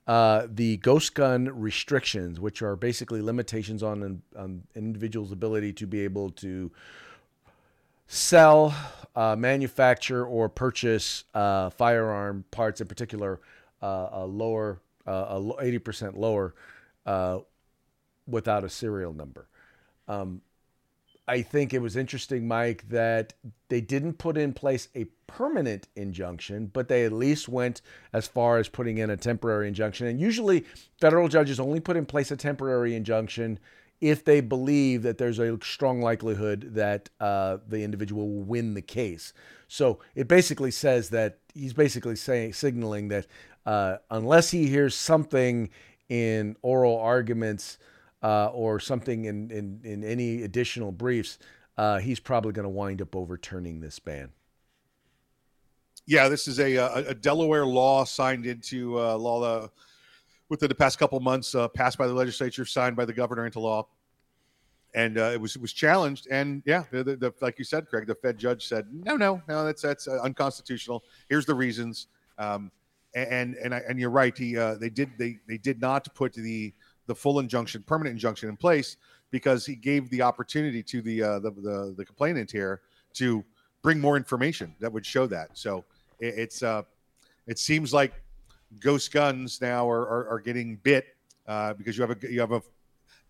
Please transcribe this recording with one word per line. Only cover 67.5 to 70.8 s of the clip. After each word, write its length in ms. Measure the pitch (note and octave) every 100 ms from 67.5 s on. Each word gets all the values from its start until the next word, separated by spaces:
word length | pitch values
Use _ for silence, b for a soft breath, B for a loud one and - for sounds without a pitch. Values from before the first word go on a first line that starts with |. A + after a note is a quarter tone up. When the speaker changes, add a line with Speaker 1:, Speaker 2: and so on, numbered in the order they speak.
| -
Speaker 2:
you 60 |
said, 240 | B2+ D#3 D#3
Craig, 180 | A2+ G#2+
the 80 |
Fed 240 | A2 B2+ A2
judge 280 | B2 B2 -
said, 200 | A2+ G#2
"No, 260 | D3 F#3 D4
no, 260 | G3+ F#3 D#3
no, 160 | D3+ D#3
that's, 160 | D3+
that's, 260 | D3 C#3+ C#3
uh, 100 | C3
unconstitutional. 800 | B2+ - C#3 - - B2